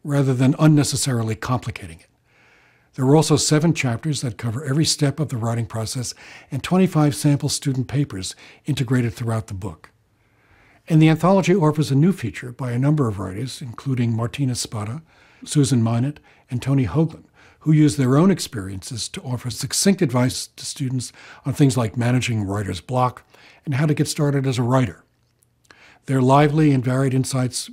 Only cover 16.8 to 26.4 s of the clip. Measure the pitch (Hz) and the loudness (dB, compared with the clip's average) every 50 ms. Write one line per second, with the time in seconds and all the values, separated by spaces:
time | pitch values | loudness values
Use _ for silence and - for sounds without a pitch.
16.8 | 123 92 127 151 165 160 - - - _ _ _ - - _ _ - 151 156 151 | 0 0 0 0 0 -2 -4 -12 -20 _ _ _ -20 -20 _ _ 0 2 4 6
17.8 | 151 143 143 139 131 123 131 147 175 196 107 - - - - 104 95 95 98 95 | 6 4 4 2 2 2 4 4 4 4 2 0 -4 -8 -8 -8 -8 -8 -10 -12
18.8 | - - 127 110 - - - 196 - 117 123 113 - 120 113 - - - - - | -12 -12 -10 -10 -10 -10 -10 -12 -8 -8 -8 -6 -6 -10 -8 -8 -8 -6 -4 0
19.8 | - 202 190 - 175 120 113 123 123 123 92 - - - _ - - - - - | 2 2 2 2 0 0 2 2 0 0 0 -4 -10 -12 _ -14 -14 -12 -8 -6
20.8 | 139 127 131 127 - - - - - - - - - 143 - - 151 135 117 127 | -6 -4 -4 -4 -6 -8 -14 -20 -20 -20 -20 -12 -8 -6 2 4 4 4 4 2
21.8 | 117 104 - 120 117 123 127 127 113 - 117 107 101 92 98 107 104 101 98 92 | -2 -2 -2 -2 0 2 2 0 0 0 -2 -2 -2 -2 -4 -4 -4 -6 -6 -8
22.8 | - - 123 127 123 123 - - _ _ _ - - - - _ - - 135 123 | -8 -4 0 0 0 0 -2 -6 _ _ _ -20 -20 -20 -20 _ -6 -4 -2 0
23.8 | 160 151 147 156 151 - - - 151 143 139 139 131 135 123 123 120 117 131 131 | 0 0 0 0 -2 -2 -2 -2 0 0 0 0 -2 -2 -2 -2 0 2 2 2
24.8 | 127 95 80 - _ _ _ _ _ _ _ _ _ _ _ _ _ _ - _ | 2 0 -4 -12 _ _ _ _ _ _ _ _ _ _ _ _ _ _ -20 _
25.8 | - - _ _ _ - 135 131 127 127 135 143 | -20 -20 _ _ _ -2 0 2 4 6 6 6